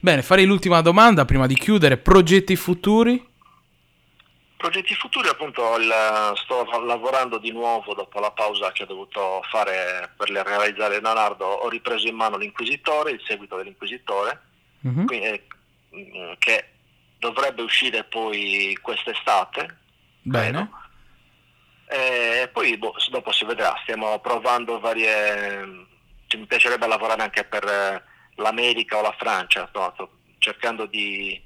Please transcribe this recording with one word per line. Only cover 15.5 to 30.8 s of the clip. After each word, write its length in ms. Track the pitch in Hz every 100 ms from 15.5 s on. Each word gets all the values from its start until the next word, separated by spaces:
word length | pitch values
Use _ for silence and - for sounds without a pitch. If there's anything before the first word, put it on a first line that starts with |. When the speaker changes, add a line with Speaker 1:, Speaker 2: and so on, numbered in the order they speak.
| - _ _ _ 98
Speaker 2:
mm, 360 | 95 95 87 87
che 300 | - 113 - _ _ _ _ _
dovrebbe 440 | 120 120 139 120
uscire 420 | 117 - 131 110
poi 720 | - 113 113 104 101 98 98 98
quest'estate, 960 | - 113 - 110 - 101 92 - 165 - _ _ _ _
Speaker 1:
Bene. 300 | - 127 110
Speaker 2:
credo. 180 | 139 214 - - _ _ _ _ _ _ _ _ _ _
E 640 | 135 131 123 117 117 127
poi, 280 | - 131 110
boh, 160 | 107 -
s-, 120 | -
dopo 220 | 127 120
si 120 | -
vedrà. 300 | 107 117 98 -
Stiamo 360 | - 113 110 107
provando 600 | 127 120 120 120 117 113
varie, 1080 | 113 113 110 107 104 104 104 98 95 92 92 _ _ - _
cioè, 140 | 113
mi 60 | 107
piacerebbe 400 | 123 120 120 113
lavorare 360 | 110 107 110
anche 220 | 110 107
per, 200 | 104 104
eh, 380 | 101 101 98 95 - _ _ -
l'America 600 | 107 113 120 117 110 107
o 40 |
la 120 | 107 -
Francia, 480 | 113 98 92 98 92
sto, 220 | 104 92
sto 160 | - 95 _ _ _
cercando 480 | - 101 120 113